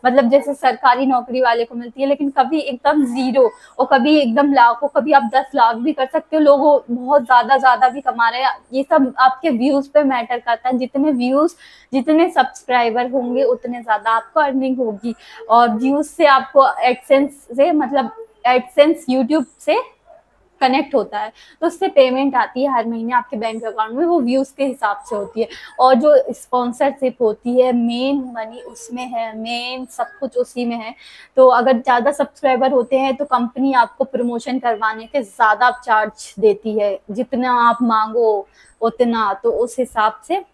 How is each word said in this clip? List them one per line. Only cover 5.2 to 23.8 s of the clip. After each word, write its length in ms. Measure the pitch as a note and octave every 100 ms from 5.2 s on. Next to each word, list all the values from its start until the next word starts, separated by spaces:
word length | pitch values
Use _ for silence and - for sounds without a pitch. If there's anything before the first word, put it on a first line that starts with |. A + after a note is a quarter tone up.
| B3+
दस 120 | C4 C4+
लाख 220 | C#4 A#3 A#3
भी 160 | B3
कर 140 | D4 C4
सकते 300 | D#4+ - D#4
हो। 60 |
लोग 420 | D4+ C#4 D4 C#4+ -
बहुत 320 | A#3+ B3 C#4+
ज़्यादा, 340 | A#3+ B3 A3+ C4
ज़्यादा 320 | C4 A#3+ B3+
भी 120 | C4
कमा 280 | C4+ A#3 A#3
रहे 140 | A#3+
हैं, 80 | C4 - _
ये 100 | B3+
सब 320 | C#4 D#4+ C4 -
आपके 320 | C4 C4 E4
views 380 | A#3+ B3+ C#4 C#4
पे 140 | D4+
matter 360 | C#4+ B3+ A3+ A#3+
करता 300 | A#3+ A#3 B3+
है। 100 | B3+
जितने 340 | B3+ C#4 D4+
views, 420 | C4 B3 C4+ D#4+ - - - _
जितने 380 | C4 B3+ D#4 E4+
subscriber 800 | F4 B3+ - - B3 A#3 A3+ B3
होंगे, 340 | C4 A#3+ B3
उतने 380 | C4 B3 A#3+ A#3+
ज़्यादा 280 | A#3 G#3+ G#3+
आपको 300 | A3+ - D#4+
earning 360 | C#4+ C4 C4 B3+
होगी। 380 | A#3+ G3+ A#3 A3 - - -
और 180 | A3+ A#3+
views 380 | A3 C4 C#4+ D4
से 200 | - D4+
आपको 360 | C4+ C4 C#4+
AdSense 960 | C4+ - B3 B3 - C#4 C#4 - _ A#3+
से, 160 | D4
मतलब 400 | D#4 C4 C#4+ A#3+ A4 - _ B3
AdSense 640 | B3 A#3 - D4 E4 -
YouTube 340 | B3+ B3 D#4 C4 _
से 360 | - G4 B4 _ _ - _ _ _ _
connect 340 | C4 C4+ C#4+
होता 240 | C4+ A3+ G#3+
है, 140 | G#3+ _ - _
तो 60 | E4
उससे 220 | E4+ F#4+
payment 460 | F#4+ C4 B3+ C#4
आती 280 | B3+ G#3 B3+
है 100 | C#4
हर 140 | B3+ A3+
महीने 260 | A#3 A3+
आपके 240 | B3 - A#3+
bank 280 | A3 A3
account 280 | A3 G#3+